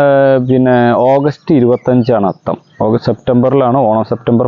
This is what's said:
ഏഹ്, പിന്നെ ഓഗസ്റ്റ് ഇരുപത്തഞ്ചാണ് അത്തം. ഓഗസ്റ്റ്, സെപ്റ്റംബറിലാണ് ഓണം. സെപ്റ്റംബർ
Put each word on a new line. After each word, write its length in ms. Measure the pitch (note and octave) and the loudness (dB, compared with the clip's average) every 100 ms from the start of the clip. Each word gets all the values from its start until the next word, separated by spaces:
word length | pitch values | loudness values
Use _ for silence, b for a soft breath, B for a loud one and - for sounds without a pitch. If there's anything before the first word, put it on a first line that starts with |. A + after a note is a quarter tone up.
| C#3+ | 2
ഏഹ്, 340 | C#3 C#3 C3+ B2+ | 2 2 0 0
പിന്നെ 260 | C3 B2+ B2 A#2+ G#2+ B2 | 0 2 2 2 0 0
ഓഗസ്റ്റ് 400 | C#3 C#3+ - - D3 | 0 -2 -4 -2 0
ഇരുപത്തഞ്ചാണ് 680 | A#2+ B2 - B2+ A#2 A2+ F#2+ | 2 0 0 -2 0 0 -2
അത്തം. 260 | - - E2 _ - G#2+ | -4 -8 -10 _ -6 -2
ഓഗസ്റ്റ്, 220 | A#2 - | -2 -2
സെപ്റ്റംബറിലാണ് 680 | A2+ - B2 B2+ C#3 B2 C3+ A2+ | -6 -2 0 0 0 0 0 0
ഓണം. 180 | A2 G#2+ | -2 -4
സെപ്റ്റംബർ 340 | A2 - A#2 | -6 -2 -2